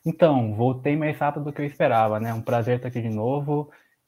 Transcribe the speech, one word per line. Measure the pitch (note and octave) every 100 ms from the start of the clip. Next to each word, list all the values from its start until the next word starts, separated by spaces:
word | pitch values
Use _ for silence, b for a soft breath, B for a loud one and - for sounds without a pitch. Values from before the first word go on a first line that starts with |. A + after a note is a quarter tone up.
| E3
Então, | E3 E3+ C#3 A2 G#2
voltei | B2 B2+ D3 D3
mais | D3+ D3
rápido | D3 D3 D3
do |
que | C#3+
eu | D3
esperava, | C#3+ C3 A2+ A2 G#2+
né? | A2+
Um | A2+
prazer | - A#2+ A2+ B2
estar | B2+
aqui | B2
de | A2+
novo. | G#2+ A2+ C#3+ C#3+ D3 D3 b b b